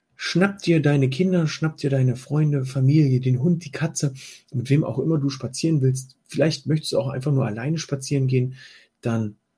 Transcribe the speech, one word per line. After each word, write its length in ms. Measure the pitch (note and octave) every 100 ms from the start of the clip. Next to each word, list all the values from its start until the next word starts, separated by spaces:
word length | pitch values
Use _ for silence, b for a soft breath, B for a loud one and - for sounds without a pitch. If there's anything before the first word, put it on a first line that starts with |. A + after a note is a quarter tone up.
| _
Schnapp 440 | - - E3+ G3+ G3
dir 240 | E3+ E3
deine 260 | C#3+ C#3+ C3
Kinder, 380 | C3 F#3 F3+ D#3
schnapp 320 | - D#3 -
dir 100 | C#3
deine 280 | C3+ B2+ B2
Freunde, 500 | - D3+ D3+ C#3+ C3
Familie, 540 | C#3 C3 D#3 C#3 B2+
den 200 | B2+ B2
Hund, 240 | E3+ E3
die 60 | -
Katze, 420 | - E3 - C#3 B B B B
mit 160 | B2 A#2
wem 160 | C3+
auch 140 | - C3
immer 180 | D#3+ D#3+
du 140 | C#3
spazieren 500 | C3+ A2+ - E3 D3+
willst. 360 | C3 C3 - _ _
Vielleicht 400 | C#3 D3+ - B2+
möchtest 260 | D#3 -
du 60 | C#3+
auch 100 | C#3
einfach 240 | C3+ C#3+
nur 140 | C3+ G#2+
alleine 320 | A2 C#3 E3
spazieren 480 | - C3+ - C#3+ B2+
gehen. 300 | C3 B2+ C3 B B B _
Dann 360 | B2 A2+ G#2+ - _